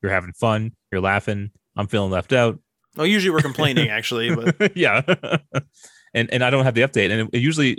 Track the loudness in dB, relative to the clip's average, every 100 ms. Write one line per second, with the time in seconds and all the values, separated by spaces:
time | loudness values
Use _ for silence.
0 | -2 -2 -4 -2 0 0 -2 -10 -6 -2
1 | 0 0 -2 -6 -6 _ _ -6 -4 -2
2 | -2 -2 0 2 2 -2 _ _ _ -4
3 | 0 2 2 0 -2 0 0 0 0 -2
4 | -4 -2 -2 -2 -2 0 -2 0 2 2
5 | 0 -2 -2 -4 -4 -8 -8 _ -20 -20
6 | _ -2 0 0 2 2 2 2 2 2
7 | 2 0 -2 0 0 2 0